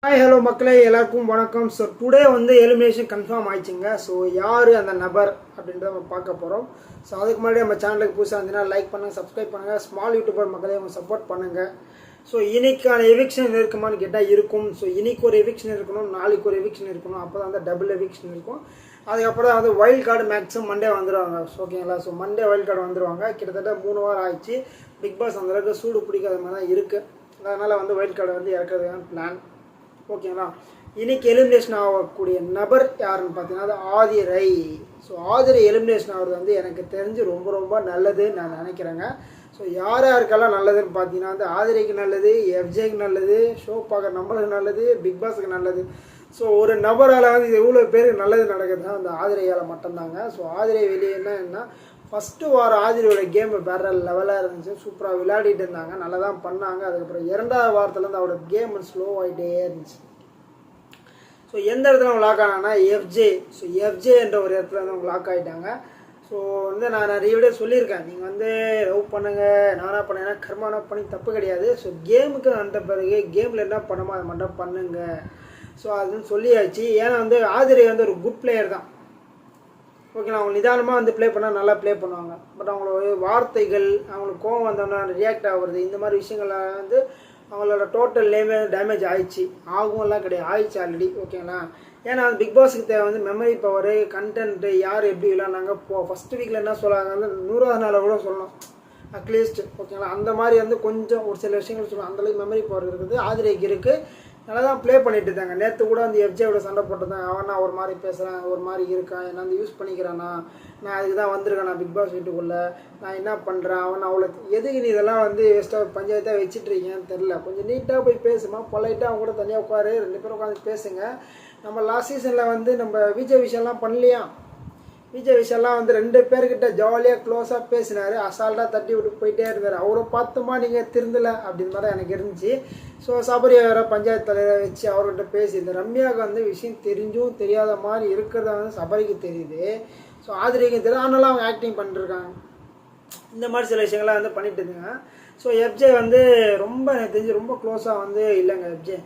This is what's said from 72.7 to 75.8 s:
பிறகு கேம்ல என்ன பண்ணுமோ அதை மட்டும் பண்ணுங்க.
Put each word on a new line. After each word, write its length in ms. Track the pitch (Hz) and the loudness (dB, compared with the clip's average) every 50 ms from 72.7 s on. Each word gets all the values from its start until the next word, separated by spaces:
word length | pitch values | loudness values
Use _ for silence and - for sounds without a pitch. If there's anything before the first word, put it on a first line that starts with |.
| 196 208 180 175 | -6 -6 -4 -4
பிறகு 300 | 196 190 190 185 208 214 202 170 165 | -4 -2 0 0 0 0 0 0 -2
கேம்ல 280 | 202 226 240 233 214 208 | -2 -2 0 -2 -4 -4
என்ன 120 | 190 214 214 208 - | -4 -4 -6 -4 -6
பண்ணுமோ 240 | 190 185 185 185 190 | -6 -6 -6 -6 -6
அதை 80 | 185 175 170 170 | -8 -8 -8 -8
மட்டும் 260 | 170 185 185 180 - | -8 -8 -8 -8 -8
பண்ணுங்க. 380 | 180 180 180 185 185 175 170 175 175 170 165 156 156 - - - - - - - - - - - | -10 -8 -8 -8 -8 -8 -8 -8 -8 -8 -10 -10 -12 -16 -20 -20 -20 -20 -20 -20 -20 -20 -20 -14